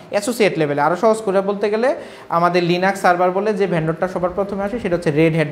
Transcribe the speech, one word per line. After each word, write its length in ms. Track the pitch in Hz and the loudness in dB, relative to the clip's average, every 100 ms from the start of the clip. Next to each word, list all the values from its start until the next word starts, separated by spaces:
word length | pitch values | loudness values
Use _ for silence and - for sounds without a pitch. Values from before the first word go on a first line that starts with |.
| - | -6
অ্যাসোসিয়েট 480 | 202 233 233 202 160 | -4 -4 0 0 2
লেভেলে, 240 | 151 143 | -2 0
আরও 140 | 147 175 | 0 2
সহজ 220 | 226 220 | 2 2
করে 240 | 208 190 | 0 0
বলতে 280 | 190 196 208 | 0 -2 -2
গেলে 260 | 214 247 330 - - - | 0 0 -2 -8 -18 -4
আমাদের 340 | 170 175 175 | 0 2 2
Linux 320 | 175 175 185 196 | 2 2 0 2
সার্ভার 360 | 196 175 185 | 2 4 2
বলে 220 | 185 208 | 0 -2
যে 140 | 202 196 | 0 0
ভেন্ডরটা 400 | 170 156 160 180 | 0 -2 -2 -4
সবার 220 | 185 175 180 | -2 -4 -2
প্রথমে 280 | 196 196 | -4 -4
আসে, 160 | 202 233 | -6 -4
সেটা 160 | 202 170 | -2 -2
হচ্ছে 160 | 170 | 0
রেড 220 | 147 165 | 2 2
হ্যাট 140 | 160 151 | 2 -2